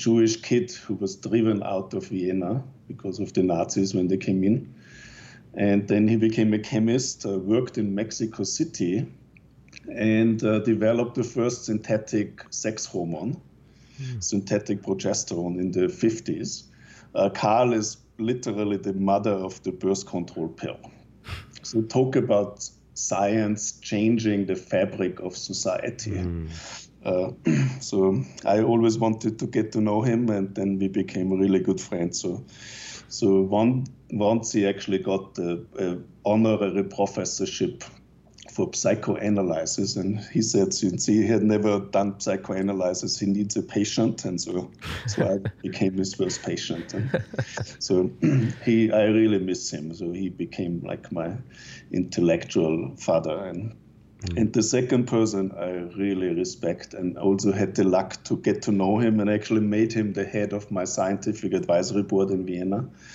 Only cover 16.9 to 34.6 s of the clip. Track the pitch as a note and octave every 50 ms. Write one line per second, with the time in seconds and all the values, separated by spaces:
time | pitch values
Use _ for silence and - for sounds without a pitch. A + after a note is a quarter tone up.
16.9 | - - - - - - G2 G2 F#2+ - - G#2+ G#2+ A#2 B2 A#2+ A#2 A2 G#2+ G#2+
17.9 | - - - _ _ - A2+ A2+ B2+ B2+ - A#2+ G2+ G#2 G#2+ G#2 G2+ F#2+ F2 G2+
18.9 | F#2+ F#2+ G2 G2 G2 G2+ G#2 A2+ G2+ F#2+ F#2+ F#2+ F#2+ - - F#2+ F2+ F#2 - -
19.9 | G3 F#3+ - - - F2+ E2+ F2 - F2 D#2+ E2 - - - F#2+ G#2 - - -
20.9 | - - - - - - - - - - - - - - - - - A2+ A2 A2
21.9 | - C3 C3 C3 - C3 A#2 - A2 G2+ G2+ G2+ - - - - - - _ _
22.9 | - - - - - F#2+ G2+ G2+ G#2+ A2+ A2 G#2+ G#2+ G#2 - - - - - -
23.9 | A2+ G2+ G#2+ A2+ A#2 A2+ A2 A2 G#2 G2 G2 F#2 F#2 F2+ - - - F#2 G2 -
24.9 | - - F#2+ F2+ - - F#2 F#2 - - - - - - - F#2+ F#2 - - -
25.9 | - - - A2 F#2+ F#2 F2+ F2 F2 E2+ D#2+ D#2+ E2 E2 - - - - - -
26.9 | _ - - - F#2 F2+ F2+ - C3 - - - D#2 C#2+ C2+ C2 C2 - - -
27.9 | - G2 F#2+ F#2+ G2 B2+ C3 - - - - - G2+ G#2+ A2 B2+ A#2 A2+ A2+ A2+
28.9 | A2 A#2+ A#2+ A2+ A2 A2+ - A2 A2 - B2+ A2 - B2 A2 - - A2 G#2+ G#2+
29.9 | G#2 G#2+ A#2+ B2+ A2+ A#2 A#2+ A2+ G#2+ G2 G2 G2 G2 - G2 G2 G2 F#2+ G2 F#2+
30.9 | - G2+ F#2+ - - G2+ F2+ F#2+ F#2+ F#2 F#2+ G2 F#2+ F#2+ F#2 - F#2+ F2+ - -
31.9 | - F2 E2+ F2 - - - F#2 F2 - - - - - - - - - - -
32.9 | - - - - - - A#2 G2+ F#2+ F#2+ F#2+ F#2+ G2+ G#2 A2+ A#2+ C3 C3 C3 C3+
33.9 | - - - - - G#2 G#2 G2+ A2+ A#2 A2+ - - A2